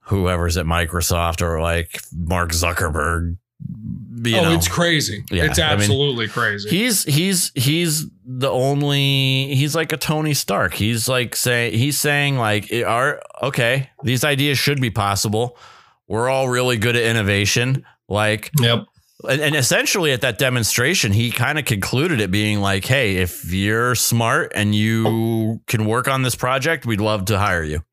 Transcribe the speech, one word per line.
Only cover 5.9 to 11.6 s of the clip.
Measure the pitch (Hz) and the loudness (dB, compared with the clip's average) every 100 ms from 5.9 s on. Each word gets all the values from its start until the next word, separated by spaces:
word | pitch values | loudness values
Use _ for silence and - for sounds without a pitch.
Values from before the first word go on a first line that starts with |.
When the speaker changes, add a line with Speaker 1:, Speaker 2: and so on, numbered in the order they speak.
| 135 143 120 110 | 2 0 -2 -4
Speaker 2:
crazy. | 120 113 104 101 | -2 -2 -2 -2
Speaker 1:
he's, | 165 233 214 | 0 2 0
he's, | - 143 185 175 - - | 2 2 2 0 -2 -2
he's | 127 160 175 151 151 - 123 | 0 2 0 -2 -6 -14 -12
the | 127 135 | -4 -2
only, | 123 131 143 143 143 139 139 135 135 135 | 0 0 0 0 2 2 2 2 0 0
he's | 135 147 160 | 0 0 0
like | 160 | -2
a | 165 | -4
Tony | - 156 156 | -2 0 0
Stark. | 139 - 196 98 | -2 -2 -2 -2
He's | - 104 117 113 | 0 0 0 0
like | 127 120 - | 0 -2 -2
say-, | 123 120 | 0 0